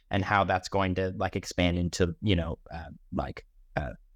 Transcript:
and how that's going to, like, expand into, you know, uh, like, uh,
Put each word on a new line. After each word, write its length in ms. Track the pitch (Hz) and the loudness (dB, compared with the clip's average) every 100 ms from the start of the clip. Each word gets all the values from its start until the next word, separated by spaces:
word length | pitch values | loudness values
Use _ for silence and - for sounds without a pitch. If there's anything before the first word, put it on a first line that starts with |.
| _ | _
and 120 | 101 | -2
how 200 | 95 104 | 2 2
that's 240 | 95 92 - | 4 2 0
going 260 | 101 95 | 0 2
to, 180 | 92 92 95 | 2 -2 -2
like, 180 | 95 | -2
expand 420 | 95 - - 87 87 | -2 -4 0 2 2
into, 380 | 87 - 87 85 | 0 2 0 2
you 140 | 107 87 | 2 2
know, 220 | 82 - - | 0 -6 -10
uh, 180 | 82 80 - - | -12 -12 -16 -8
like, 320 | 90 67 - - _ - - | -6 -6 -8 -16 _ -10 -6
uh, 140 | 69 - - | -6 -10 -18